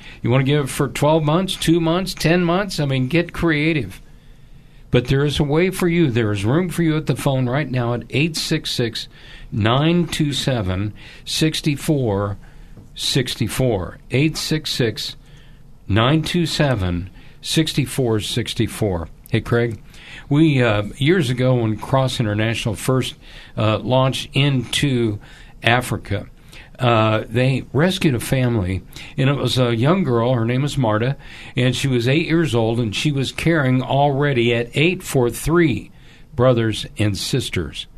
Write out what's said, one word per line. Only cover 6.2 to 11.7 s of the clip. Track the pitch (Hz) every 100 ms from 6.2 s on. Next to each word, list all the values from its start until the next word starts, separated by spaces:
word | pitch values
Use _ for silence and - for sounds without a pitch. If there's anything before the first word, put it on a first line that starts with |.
| 107
is | 101 104
room | 156 185
for | 151
you | 165 156
at | 156
the | 131
phone | 139 135 123
right | 139 151
now | 127 117 117
at | -
eight | 127 170 165
six | - 156 -
six, | - 117 - - - - - -
nine | 120 104 131 160 175 170
two | - 147
seven, | 131 - 123 95 92 104 - - - -
six | - 156 156 160